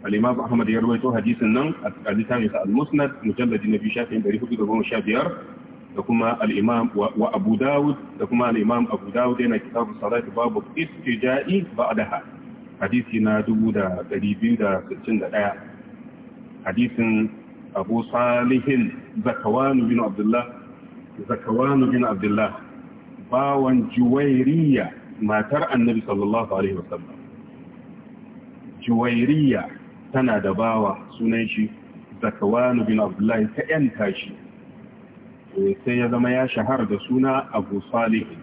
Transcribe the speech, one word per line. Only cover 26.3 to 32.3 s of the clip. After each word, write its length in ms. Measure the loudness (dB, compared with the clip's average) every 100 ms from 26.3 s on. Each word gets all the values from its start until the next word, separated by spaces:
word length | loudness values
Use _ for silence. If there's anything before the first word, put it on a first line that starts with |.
| 0 0
alaihi 240 | 0 0 -2
wasallam. 400 | -8 -10 -12 -18 -18 -20 -20 -20 -20 -20 -20 -20 -20 -20 -20 -20 -20 -20 -20 -12 -2
Juwairiya 800 | 0 2 2 4 4 4 2 -2 -12 -20 -20 -6
tana 260 | 0 2 2
da 140 | 0
bawa 440 | 0 0 2 0 -2 -10 -4
sunan 300 | 0 0 -2
shi 200 | -2 -2 -4 -20 -20 -20 -6
Zakwan 640 | -6